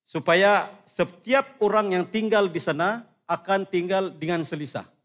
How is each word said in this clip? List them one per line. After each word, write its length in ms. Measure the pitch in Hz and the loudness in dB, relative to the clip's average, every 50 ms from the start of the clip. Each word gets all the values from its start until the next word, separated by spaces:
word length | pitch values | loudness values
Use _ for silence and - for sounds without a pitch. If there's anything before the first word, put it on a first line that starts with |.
Supaya 720 | _ _ - 165 - - 170 180 196 202 208 185 - - - - _ - | _ _ -8 -4 2 2 4 6 6 6 4 4 2 -2 -12 -20 _ -14
setiap 720 | - - 175 - - - _ 220 254 277 269 - - - | -4 -4 -4 -4 -4 -18 _ 0 0 0 0 -2 -4 -2
orang 320 | 214 208 196 214 208 202 185 | 0 2 2 2 0 2 0
yang 120 | 180 175 - | -2 -2 -2
tinggal 400 | - 220 220 220 220 208 202 185 | -2 -4 0 2 2 2 2 0
di 80 | 160 | -2
sana 480 | 170 - 170 151 147 170 196 220 233 226 _ _ _ _ - | -4 -4 -2 -2 0 -2 -2 -2 -4 -10 _ _ _ _ -6
akan 400 | 170 165 - 190 196 196 196 - | -6 -6 -2 0 0 0 0 -2
tinggal 400 | - 175 170 180 190 190 196 180 | -2 -2 -2 0 0 -2 -2 -4
dengan 320 | 139 151 160 160 175 165 | -8 -8 -4 -4 -2 -2
selesa. 480 | 160 - 170 151 147 123 - 113 98 _ _ _ | -2 -4 -6 -8 -8 -8 -10 -12 -12 _ _ _